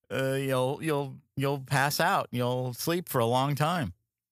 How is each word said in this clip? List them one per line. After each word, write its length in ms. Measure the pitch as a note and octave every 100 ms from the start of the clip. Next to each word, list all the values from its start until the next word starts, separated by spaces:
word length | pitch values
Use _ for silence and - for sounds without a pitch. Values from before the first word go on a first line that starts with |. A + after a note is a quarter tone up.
| -
uh, 220 | G#2+ C3+
you'll, 460 | C3+ C3+ C3 B2+ C#3+
you'll, 340 | D#3+ D3 C#3 C3 _ -
you'll 220 | C#3 C#3+
pass 400 | C3 C#3 C#3 -
out. 260 | E3 F#3 -
You'll 420 | A#2+ B2 B2+ B2+
sleep 340 | A#2+ - F3 E3+
for 120 | C3+
a 60 | A#2
long 300 | B2+ C3+ C#3+
time. 380 | D#3 F3+ G#2 - _ _ _